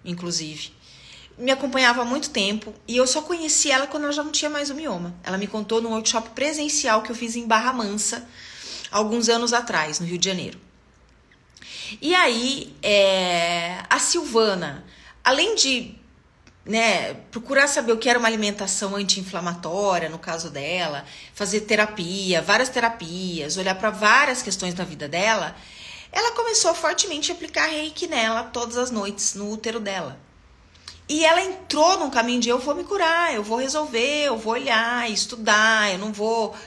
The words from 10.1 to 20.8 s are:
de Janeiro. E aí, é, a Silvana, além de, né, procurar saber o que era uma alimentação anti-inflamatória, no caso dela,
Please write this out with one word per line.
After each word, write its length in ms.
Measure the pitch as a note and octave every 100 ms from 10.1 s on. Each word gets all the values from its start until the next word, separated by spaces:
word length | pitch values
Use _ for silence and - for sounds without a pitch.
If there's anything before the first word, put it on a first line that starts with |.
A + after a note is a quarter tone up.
| F3
de 100 | F3+
Janeiro. 320 | F#3 A2 - - _ _ _ _ _ _ _ _ - - - - G#3+
E 160 | D4
aí, 640 | F4+ D#4 A3+ B3+ C#4 - -
é, 960 | G#3 G3+ G3 F#3+ F3+ E3+ E3+ F3 E3+ F3+ -
a 100 | C#4
Silvana, 880 | - E4+ D4 A3+ A3 F#3 D#3 C3+ - - - -
além 300 | - C#4 G4
de, 400 | G#4 C4+ B3+ - - - _ _ _ - -
né, 520 | - A3+ A3+ F3 G#2+ - -
procurar 380 | A3+ A#3+ C4+ C#4+
saber 240 | D4 A#3
o 40 | A3+
que 140 | B3+
era 80 | A#3+
uma 100 | A3+
alimentação 680 | A3 G#3 G3+ F#3+ - G3+
anti-inflamatória, 1160 | G3+ F#3+ G3 F#3 F#3 F3 F3 E3 F#3 G3+ F3 D#3+
no 80 | E3
caso 320 | - E3 E3
dela, 560 | C#3+ C#3+ F3+